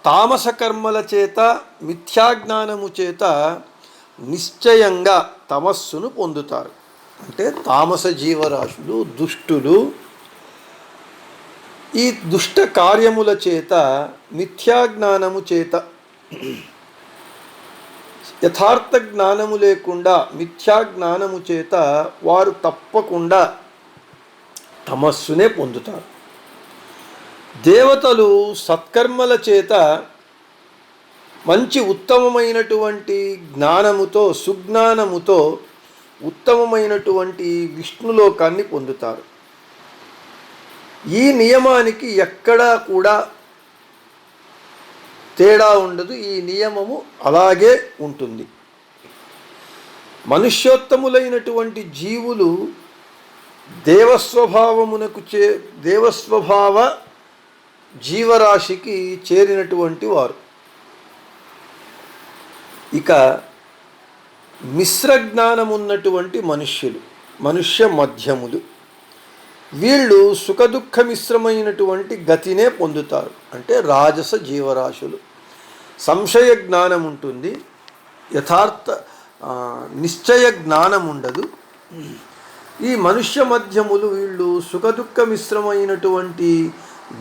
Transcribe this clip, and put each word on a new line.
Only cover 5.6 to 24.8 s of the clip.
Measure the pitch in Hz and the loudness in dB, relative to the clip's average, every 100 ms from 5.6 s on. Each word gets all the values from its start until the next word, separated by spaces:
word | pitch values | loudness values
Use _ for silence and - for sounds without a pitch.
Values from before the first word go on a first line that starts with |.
| 175 180 - 156 233 | -2 -4 -8 -10 -10
పొందుతారు. | 262 175 147 143 127 - - _ _ _ - | -8 -8 -8 -8 -10 -12 -20 _ _ _ -20
అంటే | - 120 196 143 - | -18 -6 -6 -6 -2
తామస | 131 160 175 180 | 0 2 0 -4
జీవరాశులు, | 151 151 156 151 139 127 - 143 226 | -4 -4 -2 -2 -4 -6 -10 -8 -6
దుష్టులు, | 185 123 160 - - 151 131 190 285 - - - - - - - - - - - - - - - - - - - - - | -6 -6 -8 -8 -4 -2 2 2 2 -10 -20 -20 -20 -20 -20 -20 -20 -20 -20 -20 -20 -20 -20 -20 -20 -20 -20 -20 -10 -2
ఈ | 247 | -2
దుష్ట | - 165 175 - - | -4 -4 -4 -2 0
కార్యముల | 190 190 175 214 226 220 214 202 185 | 0 2 4 4 2 2 0 0 -2
చేత, | 165 156 175 139 135 147 - _ | -4 0 0 2 0 -6 -14 _
మిథ్యాజ్ఞానము | 156 180 - 226 240 240 214 208 196 185 190 - | -10 -10 -2 0 2 0 -2 -2 0 -2 -6 -4
చేత, | 170 165 170 - - _ _ _ - - - - - _ _ - - - - - - - - - - - - - - | -4 -2 -6 -6 -20 _ _ _ -16 -14 -16 -18 -20 _ _ -20 -20 -20 -20 -20 -20 -20 -20 -20 -20 -20 -20 -20 -4
యథార్థ | 170 175 202 - - 262 | -2 2 2 2 0 -2
జ్ఞానము | 220 208 190 202 214 208 | -2 -2 0 0 -2 0
లేకుండా | 202 190 180 175 180 175 - | 2 2 -4 -2 2 2 0
మిథ్యాజ్ఞానము | 156 170 - - 214 220 185 170 180 196 185 175 | -8 -12 -4 2 2 0 -6 -4 -4 -4 -8 -6
చేత | 165 170 185 147 147 160 - | -6 -2 0 0 0 -4 -6
వారు | 165 175 196 | 0 2 2
తప్పకుండా | - 165 - - 220 208 175 170 190 165 - - _ _ _ _ _ _ _ _ - _ - | -2 -6 -6 -4 -4 -2 -6 0 2 2 -4 -20 _ _ _ _ _ _ _ _ -20 _ -20